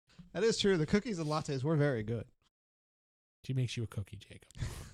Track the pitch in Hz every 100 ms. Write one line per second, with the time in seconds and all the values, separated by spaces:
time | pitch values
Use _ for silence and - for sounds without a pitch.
0 | _ - - 170 226 - 202 185 156 208
1 | 247 175 151 151 147 135 139 160 147 120
2 | 107 117 - _ _ _ _ _ _ _
3 | _ _ _ _ - 131 123 - 113 -
4 | 98 101 - - - - 113 - -